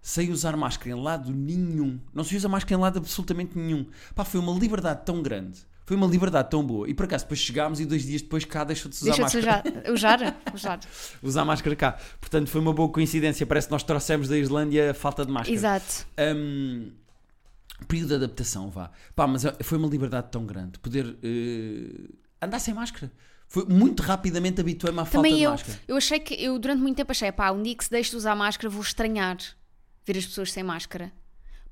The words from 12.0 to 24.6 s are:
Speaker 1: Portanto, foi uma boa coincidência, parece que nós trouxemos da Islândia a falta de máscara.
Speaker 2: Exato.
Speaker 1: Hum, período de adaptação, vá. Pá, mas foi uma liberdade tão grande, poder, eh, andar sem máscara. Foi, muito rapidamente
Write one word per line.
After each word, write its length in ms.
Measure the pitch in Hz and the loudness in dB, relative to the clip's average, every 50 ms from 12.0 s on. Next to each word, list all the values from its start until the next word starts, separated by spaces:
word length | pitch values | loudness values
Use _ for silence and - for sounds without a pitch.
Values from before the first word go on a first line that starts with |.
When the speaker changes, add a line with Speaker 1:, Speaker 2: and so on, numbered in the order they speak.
| - - - - | -12 -16 -14 -14
Speaker 1:
Portanto, 280 | - - - 156 147 139 | -10 0 2 2 2 2
foi 100 | - 156 | 2 2
uma 120 | 156 160 156 | 2 4 4
boa 160 | 151 165 156 | 4 2 2
coincidência, 560 | 156 160 160 156 - 165 151 156 143 - 147 | 4 2 2 4 4 2 2 2 2 0 0
parece 220 | 117 151 147 131 - | 2 2 2 2 2
que 40 | |
nós 120 | 147 143 - | -2 -2 0
trouxemos 440 | - 160 143 - - 160 147 143 131 | 0 0 0 2 2 0 0 2 2
da 80 | 147 151 | 2 2
Islândia 540 | 143 135 135 151 151 151 143 147 147 147 | 2 2 2 2 2 4 4 4 4 4
a 20 | 139 | 2
falta 320 | - - 143 139 - 143 | 0 -2 -2 -2 -2 -2
de 60 | 131 | -2
máscara. 220 | 139 123 113 - 233 | -2 -2 0 0 0
Speaker 2:
Exato. 500 | 214 202 214 196 196 190 - - - - - - - 147 151 156 | 2 2 2 2 2 0 -4 -8 -8 -8 -10 -2 0 0 2 2
Speaker 1:
Hum, 560 | 151 151 147 143 139 135 131 123 120 113 104 113 113 - _ - _ _ _ _ _ _ - _ - - _ - - - - | 0 -2 -4 -2 -2 -2 -4 -4 -6 -8 -10 -14 -20 -20 _ -20 _ _ _ _ _ _ -20 _ -20 -20 _ -18 -16 -4 -2
período 220 | 170 165 170 135 | -2 -2 0 0
de 60 | 147 | 2
adaptação, 540 | 139 127 123 117 - 123 - - 98 95 98 | 0 0 -2 -2 -4 -6 -4 -4 -6 -6 -8
vá. 220 | 92 95 87 82 - - - - - | -8 -10 -10 -12 -14 -18 -20 -10 0
Pá, 100 | - 143 135 | 0 2 2
mas 160 | 131 131 120 147 135 - | 2 2 0 0 -2 -2
foi 160 | - - 165 160 | -4 -2 0 0
uma 100 | 160 151 | 2 2
liberdade 400 | 143 139 131 127 123 123 120 - | 0 0 -2 -2 -2 -4 -6 -4
tão 140 | - 120 117 | -6 -6 -6
grande, 340 | 104 101 98 92 90 92 - | -6 -6 -8 -8 -10 -12 -10
poder, 380 | - 123 117 139 131 117 117 113 113 | -8 -4 -2 -2 -2 -4 -6 -8 -6
eh, 880 | 117 117 117 117 120 120 113 110 110 107 110 58 - - - 50 - - - _ _ _ _ | -4 -2 -2 -2 -2 -4 -4 -6 -6 -8 -8 -10 -12 -12 -14 -16 -18 -20 -20 _ _ _ _
andar 180 | - 180 208 - | -8 -6 -4 -4
sem 140 | - - 214 | -4 -4 -4
máscara. 360 | 214 233 233 - - 151 127 - - - - - - - - | -4 -6 -8 -8 -10 -12 -12 -14 -16 -20 -20 -20 -20 -20 -2
Foi, 180 | - 185 202 | -2 -2 2
muito 360 | - 185 180 220 277 - - - | 6 8 8 8 8 6 4 2
rapidamente 560 | 160 190 190 190 190 165 175 175 185 185 185 | 2 2 2 2 0 0 2 2 2 2 2